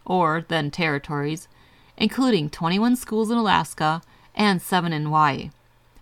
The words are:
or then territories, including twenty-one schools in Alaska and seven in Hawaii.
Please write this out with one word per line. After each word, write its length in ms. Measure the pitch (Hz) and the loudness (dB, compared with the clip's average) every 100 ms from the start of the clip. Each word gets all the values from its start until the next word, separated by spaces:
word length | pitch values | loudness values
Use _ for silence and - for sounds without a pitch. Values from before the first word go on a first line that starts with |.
| - | -2
or 400 | 180 160 165 160 | 2 2 0 -2
then 220 | 165 147 | -2 -2
territories, 800 | 156 165 143 - 147 143 156 - _ _ _ _ - | -2 -2 -2 -4 -6 -4 -6 -12 _ _ _ _ -2
including 540 | 214 - 262 202 147 | -2 0 2 2 0
twenty-one 460 | - 165 190 233 247 | -4 -2 2 2 0
schools 360 | - 220 220 | -2 -2 0
in 60 | 233 | 0
Alaska 640 | 214 180 160 - 156 165 - _ _ - | 2 2 0 -2 -2 -2 -6 _ _ 0
and 260 | 208 180 | 2 2
seven 300 | - 185 170 | 0 0 0
in 140 | 156 151 | -2 0
Hawaii. 440 | 156 151 131 147 - _ _ _ _ | 2 2 2 -6 -16 _ _ _ _